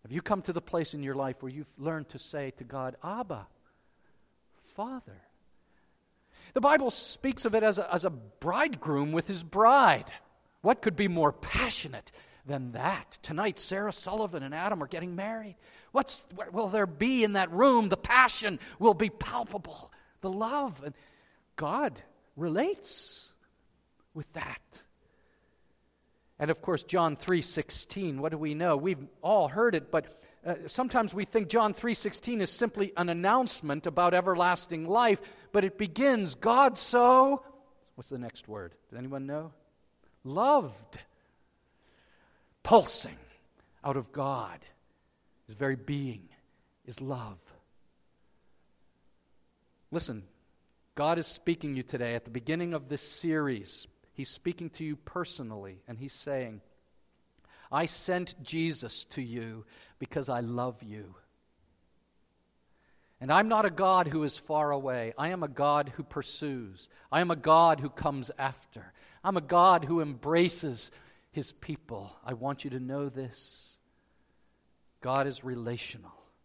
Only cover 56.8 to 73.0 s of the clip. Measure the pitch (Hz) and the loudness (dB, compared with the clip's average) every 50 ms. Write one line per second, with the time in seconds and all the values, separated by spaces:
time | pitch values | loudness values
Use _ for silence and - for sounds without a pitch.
56.8 | _ _ _ _ _ _ _ _ _ _ _ _ _ _ - - - - - 143 | _ _ _ _ _ _ _ _ _ _ _ _ _ _ -20 -20 -12 -4 -2 -2
57.8 | 170 156 - - - - 180 180 180 - - - 131 - 156 160 165 165 151 - | -2 -2 -4 -4 -2 -2 -2 -2 -2 -6 -10 -14 -14 -6 -2 -2 -2 -2 -2 -4
58.8 | - 110 - - - _ - 143 131 117 113 120 113 113 110 113 107 _ - - | -8 -10 -12 -12 -14 _ -8 -8 -8 -6 -8 -8 -8 -8 -12 -14 -16 _ -20 -20
59.8 | - - _ _ 131 - - 143 135 135 127 120 120 113 120 123 123 127 117 - | -20 -20 _ _ -12 -6 -4 -6 -4 -2 -4 -4 -4 -4 -4 -4 -4 -4 -6 -10
60.8 | 123 107 104 107 101 90 92 - _ _ _ _ _ _ _ _ _ _ _ _ | -16 -16 -14 -16 -16 -18 -20 -20 _ _ _ _ _ _ _ _ _ _ _ _
61.8 | _ _ _ _ _ _ _ _ _ _ _ _ _ _ _ _ _ _ _ _ | _ _ _ _ _ _ _ _ _ _ _ _ _ _ _ _ _ _ _ _
62.8 | _ _ _ _ _ _ _ _ 156 135 151 185 214 220 226 214 214 196 160 147 | _ _ _ _ _ _ _ _ 0 4 4 4 6 6 4 4 2 2 2 2
63.8 | 196 185 190 185 175 151 143 160 151 143 - - - - 151 151 151 147 143 139 | 4 4 4 4 2 2 0 -2 -2 -2 -4 -8 -6 -2 0 0 2 2 0 -2
64.8 | 135 135 127 123 113 113 113 - 147 165 185 180 160 147 131 143 143 147 147 147 | -2 -2 -2 -2 -4 -6 -6 -4 -4 -4 -4 -4 -6 -6 -2 0 2 2 2 2
65.8 | 143 135 - - 143 - - 147 131 - - - 156 147 135 127 117 98 92 - | 0 -2 -6 -12 -12 -8 -8 -8 -8 -8 -10 -8 -6 -6 -6 -8 -10 -12 -16 -20
66.8 | - _ _ - _ _ 135 156 180 175 165 147 - 156 160 165 170 165 156 143 | -20 _ _ -20 _ _ 0 0 2 2 0 0 6 8 8 10 10 8 6 4
67.8 | 135 143 - - - 147 139 135 123 - - - 135 135 135 - - _ _ 113 | 0 -8 -8 -4 -4 -2 -2 -2 -8 -8 -6 -4 -4 -6 -6 -8 -20 _ _ -20
68.8 | - - _ _ - - - - - 185 196 180 147 135 175 175 175 190 180 170 | -20 -20 _ _ -20 -20 -20 -6 -4 -2 -2 -2 0 4 6 8 10 10 8 6
69.8 | 156 135 170 170 156 147 139 117 - 143 160 170 180 175 - - - 147 120 113 | 4 0 0 0 0 -2 -6 -6 -2 2 4 4 4 4 0 -2 -4 -6 -6 -6
70.8 | - - - - - - _ _ _ _ - 156 135 - - _ - - 151 139 | -10 -12 -14 -20 -20 -20 _ _ _ _ -10 -10 -10 -10 -14 _ -12 -12 -12 -12
71.8 | _ - 117 101 98 - - - - - 131 113 127 139 139 135 - 139 127 131 | _ -12 -12 -12 -12 -14 -18 -14 -10 -10 -10 -6 -6 -6 -6 -6 -8 -8 -8 -6
72.8 | 127 127 135 143 | -6 -6 -6 -6